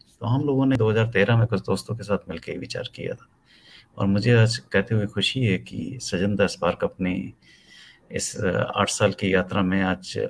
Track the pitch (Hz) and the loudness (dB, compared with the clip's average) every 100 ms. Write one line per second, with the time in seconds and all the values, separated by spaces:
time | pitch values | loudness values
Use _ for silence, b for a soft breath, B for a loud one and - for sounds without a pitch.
0 | _ - 113 131 147 135 135 131 110 107 | _ -10 -2 0 2 2 2 4 2 2
1 | 113 98 101 117 113 95 - 95 - 110 | 2 2 4 4 4 0 -2 -4 -4 -8
2 | 98 98 - 82 - 80 - - - - | -4 -4 -4 -12 -8 -10 -8 -8 -10 -8
3 | - - _ _ B B B B B - | -8 -10 _ _ B B B B B -4
4 | 98 101 110 117 110 - - - - 110 | 0 2 4 6 6 2 -2 -2 0 0
5 | 101 - 98 131 120 92 - - 85 131 | -2 -2 -2 0 0 0 -2 -10 -8 -8
6 | - 90 101 101 95 - 85 87 92 - | -6 -2 0 2 0 0 -2 0 -4 -4
7 | 92 92 98 - B B B B B B | -4 -4 -6 -14 B B B B B B
8 | - - - - 95 - - 101 98 - | -10 -8 -6 -4 -2 0 -2 0 -2 2
9 | 104 95 98 92 90 104 92 95 95 92 | 0 0 0 2 0 0 0 0 0 -2
10 | - - - | -6 -6 -6